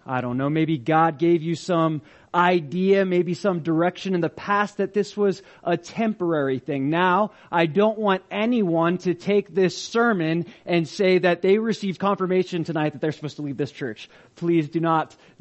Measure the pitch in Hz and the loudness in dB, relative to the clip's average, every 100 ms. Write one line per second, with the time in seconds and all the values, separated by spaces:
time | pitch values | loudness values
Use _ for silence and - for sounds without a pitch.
0 | - 127 123 123 143 160 160 156 117 160 | -6 -4 -4 -2 -2 0 0 -2 2 2
1 | 165 143 170 170 165 160 - 170 160 151 | 2 2 2 2 0 -6 -2 0 0 -2
2 | - - _ 175 180 180 143 180 190 196 | -8 -20 _ 0 2 2 -2 -2 2 4
3 | 190 180 175 170 202 175 156 160 175 180 | 2 0 0 -2 -2 -2 0 0 0 -2
4 | 190 180 156 - - 202 202 - 196 208 | -4 -2 -2 -4 -2 0 0 -2 -4 -2
5 | 202 208 202 190 - - - - - - | -4 0 0 -2 -10 -8 -4 -4 -4 -4
6 | 220 - 170 156 135 131 - 139 139 165 | -2 -2 -2 0 0 -2 -4 -2 0 2
7 | 185 185 208 - - 170 165 190 220 214 | 2 2 0 -6 -4 0 0 2 2 2
8 | 208 185 - 196 226 247 180 165 165 175 | 0 0 -2 -4 0 0 2 2 0 0
9 | 185 170 190 202 196 170 180 - - 226 | -2 -4 0 0 0 0 0 0 -6 0
10 | 233 190 160 170 - - - 170 156 - | 2 2 0 -2 -4 -10 -2 0 0 0
11 | 185 180 180 170 190 214 226 - 202 165 | 4 4 2 2 2 2 2 -2 -4 -2
12 | 196 196 185 185 180 175 160 156 151 131 | -2 0 0 0 0 -4 -4 -2 -2 -2
13 | 156 - 151 - 147 131 139 - 131 107 | -4 -4 -10 -10 -8 -6 -6 -6 -10 -10
14 | - - - - 170 170 143 165 165 160 | -16 -20 -20 -6 0 0 0 -2 0 0
15 | 147 - - - | -2 -10 -20 -18